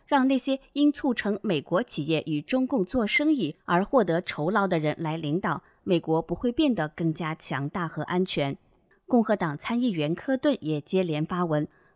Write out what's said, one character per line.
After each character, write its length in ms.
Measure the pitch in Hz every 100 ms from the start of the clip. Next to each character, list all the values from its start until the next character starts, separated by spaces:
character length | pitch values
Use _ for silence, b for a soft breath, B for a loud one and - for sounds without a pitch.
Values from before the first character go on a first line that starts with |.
| _
让 220 | 285 262
那 100 | 269
些 220 | - 269 b
因 180 | 277 294
促 220 | - 285
成 260 | 226 208 214
美 200 | 220 156
国 200 | - 180
企 260 | 247 - 147
业 140 | 156 -
与 160 | 147
中 260 | - 262 254
共 160 | 262
做 240 | 180 254 208
生 260 | - 302
意 220 | 294 151 -
而 220 | - 175 202
获 180 | 269
得 160 | 175 165
酬 320 | - - 156
劳 160 | 214 196
的 100 | 170
人 160 | 151 151
来 160 | 165 160
领 240 | 151 165
导， 240 | 202 147 b b -
美 160 | 170
国 200 | - 160
不 140 | - 175
会 160 | 247
变 240 | 240 302 208
得 140 | 151
更 240 | - 165
加 200 | 156 160
强 360 | 160 - 135 143
大 180 | 196 165
和 160 | -
安 220 | 147 180 185
全。 320 | - 139 139 _ _ b b -
共 180 | 240
和 140 | 220 208
党 200 | 165 143
参 240 | - 240
议 100 | 247
员 220 | 170 147
科 220 | 170 - 262
顿 220 | 302 254
也 220 | 156 151
接 200 | - 190
连 240 | 180 151 160
发 200 | 175 175
文， 220 | 151 151 b b